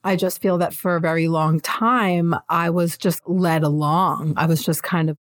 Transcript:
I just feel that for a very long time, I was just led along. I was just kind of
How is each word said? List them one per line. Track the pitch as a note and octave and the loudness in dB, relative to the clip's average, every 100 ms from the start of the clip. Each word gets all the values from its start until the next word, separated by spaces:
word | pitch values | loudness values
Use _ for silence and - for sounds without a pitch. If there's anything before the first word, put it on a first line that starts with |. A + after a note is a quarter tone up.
I | G3 F#3 | 0 0
just | F#3 - | 0 -2
feel | G3 F3+ | 0 0
that | - | -2
for | - F#3 E3+ | -2 -2 0
a | |
very | E3 E3 E3 | 0 0 0
long | E3 D#3 D#3+ | 2 2 0
time, | - - A3+ B3 G3 F3 E3+ E3 - | -2 -2 0 2 2 2 0 -2 -2
I | E3+ E3+ | -2 0
was | E3+ E3+ - | 0 -2 0
just | F#3 E3 - | -2 -2 -2
led | F#3 F3 D#3+ | 0 2 2
along. | D3+ D3+ D3+ E3 F#3 C#3+ D#3 | 2 0 2 2 0 -2 -4
I | - | 0
was | E3 D#3+ | 0 0
just | - D#3 | 0 -4
kind | - E3+ D#3+ | -2 -2 -2
of | D3+ | -4